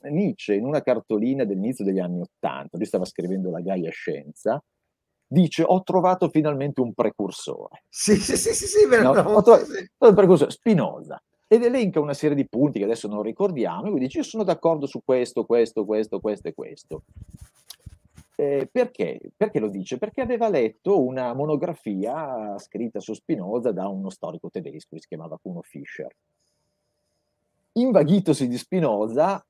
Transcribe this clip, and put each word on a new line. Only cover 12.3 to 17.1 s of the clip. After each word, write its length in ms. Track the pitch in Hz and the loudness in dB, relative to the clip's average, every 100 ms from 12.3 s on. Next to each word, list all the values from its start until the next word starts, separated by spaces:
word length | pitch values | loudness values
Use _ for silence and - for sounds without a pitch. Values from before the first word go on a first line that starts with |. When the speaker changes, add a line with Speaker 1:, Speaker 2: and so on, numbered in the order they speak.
| 143 | 0
Speaker 1:
di 120 | - | -2
punti 300 | 117 143 107 | 0 0 0
che 60 | |
adesso 240 | 101 113 104 | -2 -2 -4
non 140 | 104 | -6
ricordiamo, 640 | 104 - 196 151 92 85 180 | -6 -2 -2 0 -4 -4 -4
e 40 | |
lui 100 | 165 | -4
dice: 180 | 127 - | -4 -6
"Io 60 | |
sono 200 | 262 220 | -6 -4
d'accordo 420 | 190 165 165 160 139 | -2 0 0 0 -4
su 160 | 123 | -6
questo, 400 | - 127 120 - | 0 0 0 -4
questo, 400 | 107 117 113 - | 0 2 0 -2
questo, 360 | 101 107 110 98 | -2 -2 -2 -4
questo 280 | 107 98 - | -6 -6 -8
e 60 | |
questo". 480 | - - 80 - 78 - | -12 -14 -18 -16 -16 -16